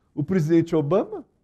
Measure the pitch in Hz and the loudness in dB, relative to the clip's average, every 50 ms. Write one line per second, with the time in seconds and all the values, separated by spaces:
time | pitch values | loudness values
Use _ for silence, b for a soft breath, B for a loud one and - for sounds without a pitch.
0 | _ _ _ 151 147 - 190 190 147 156 170 165 165 165 175 160 147 143 175 208 | _ _ _ -8 -4 -2 0 0 2 4 2 2 2 2 0 -2 0 0 0 0
1 | 294 403 440 359 254 _ _ _ | 0 -2 -8 -14 -14 _ _ _